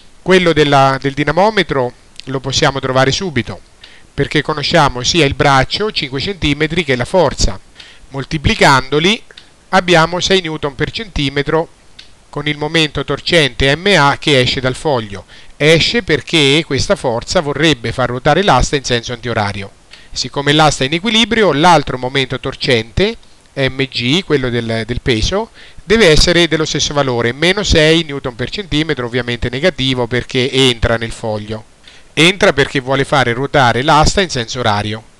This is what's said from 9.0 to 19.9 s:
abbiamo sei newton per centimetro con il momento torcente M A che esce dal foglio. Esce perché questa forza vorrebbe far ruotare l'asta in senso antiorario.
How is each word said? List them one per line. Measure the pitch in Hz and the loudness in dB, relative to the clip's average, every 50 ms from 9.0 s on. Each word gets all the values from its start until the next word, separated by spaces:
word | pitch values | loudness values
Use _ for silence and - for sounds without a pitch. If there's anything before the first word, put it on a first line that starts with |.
| 165 196 226 - - - - - - _ _ _ _ - | 2 2 0 0 -6 -18 -20 -20 -20 _ _ _ _ 0
abbiamo | 185 190 185 175 170 160 160 165 175 175 | 0 0 2 4 4 4 4 2 0 -4
sei | - - 190 190 | 0 0 0 0
newton | 175 160 156 151 - 143 131 | 0 -2 -8 -6 -6 -6 -4
per | - 151 - | -4 -6 -6
centimetro | - 220 226 185 - 151 143 135 139 147 135 147 156 160 170 - - _ _ - - - - - - _ - _ | -6 -10 -12 -6 -4 -2 -2 -2 -2 -2 -2 0 -2 -2 -2 -4 -10 _ _ -20 -20 -20 -20 -20 -20 _ -20 _
con | - 147 147 | -12 -8 -6
il | 151 151 | -6 -4
momento | 147 151 151 165 165 156 147 - 147 139 | -4 -6 -2 0 -2 -2 -2 -2 -6 -6
torcente | - 143 135 - - 175 165 147 127 117 - 135 139 143 | -4 -6 -6 -4 0 2 2 2 0 -2 -2 -2 -2 -2
M | 160 185 202 196 | 0 0 2 2
A | 156 143 143 135 | 4 4 2 2
che | - - 151 143 127 | 0 0 2 2 2
esce | 123 117 - 139 | 2 2 -2 -2
dal | 123 131 127 | -4 -4 -4
foglio. | - - 156 135 120 110 101 98 92 - _ - - - - - | -4 -2 -2 -2 -2 -4 -6 -12 -14 -16 _ -20 -20 -20 -20 -8
Esce | - 147 156 165 156 - - - 233 190 | -2 2 4 4 4 2 0 -2 -2 0
perché | - 156 - - - - 160 143 135 143 160 160 | 0 -2 -2 -2 -2 0 2 2 4 2 0 0
questa | - 143 123 - - 196 | -2 -4 -4 0 -2 -2
forza | - - 131 113 117 - - - 185 | -2 0 -2 -2 -2 -4 -2 -2 -2
vorrebbe | 151 143 143 135 156 165 143 120 113 113 | -2 -2 -4 0 0 0 0 0 -4 -8
far | - - 123 117 | -4 -2 -4 -4
ruotare | 123 127 - 156 147 175 196 | -4 -2 0 0 2 2 2
l'asta | 190 - 127 - - 156 | 2 4 2 2 0 -2
in | 139 131 | -4 -2
senso | - 123 117 113 - | -2 -4 -4 -4 -6
antiorario. | 123 117 113 117 113 110 104 101 101 101 98 98 - _ _ _ | -12 -8 -6 -6 -4 -2 -4 -4 -6 -8 -12 -14 -18 _ _ _